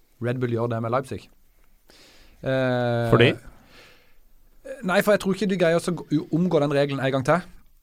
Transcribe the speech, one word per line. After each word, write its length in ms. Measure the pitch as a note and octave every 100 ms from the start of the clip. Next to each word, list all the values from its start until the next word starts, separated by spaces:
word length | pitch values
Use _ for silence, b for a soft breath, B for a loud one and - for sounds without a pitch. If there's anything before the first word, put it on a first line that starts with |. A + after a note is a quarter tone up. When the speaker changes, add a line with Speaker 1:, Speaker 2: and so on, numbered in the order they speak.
| _ -
Speaker 1:
Red 220 | A#2 B2+
Bull 80 | B2
gjøre 220 | A2+ A#2+ A2+
det 60 |
med 80 | A2+
Leipzig. 300 | B2+ C3+ G2+ - _ _ _ _ _ _ b b b b b
Eh, 680 | C3 C3 B2+ B2 A#2+ A#2 A#2
Speaker 2:
Fordi? 200 | A#2+ B2+ - - - b b b b b b - - - - C4 C4+ A3
Speaker 1:
Nei, 120 | G3 G3+
for 80 |
jeg 80 | G3+
tror 140 | F#3+ F#3+
ikke 120 | G#3
de 80 | F#3+
greier 180 | E3 E3+
å 40 |
så 120 | F#3+ E3
gå, 80 | - D3 -
omgå 240 | D#3 F3+ D#3+
den 120 | C#3+
regelen 280 | C#3+ C#3+ C3+
en 80 | C3+
gang 100 | C3+ C3
til 180 | E3+ - - - _